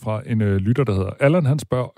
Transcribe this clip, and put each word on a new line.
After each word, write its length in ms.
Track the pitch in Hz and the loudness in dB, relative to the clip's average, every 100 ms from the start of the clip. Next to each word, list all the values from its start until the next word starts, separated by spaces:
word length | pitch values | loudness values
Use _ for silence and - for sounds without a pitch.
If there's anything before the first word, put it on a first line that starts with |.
fra 180 | - 107 - | -6 -6 -2
en, 100 | 113 | 0
øh, 140 | 104 98 | 2 2
lytter, 260 | 98 123 | 0 0
der 100 | 120 | 0
hedder 200 | 95 92 - | 0 -2 0
Allan. 260 | 143 175 139 | 2 4 2
Han 140 | 147 | -2
spørger, 300 | - 127 123 | -2 -6 -6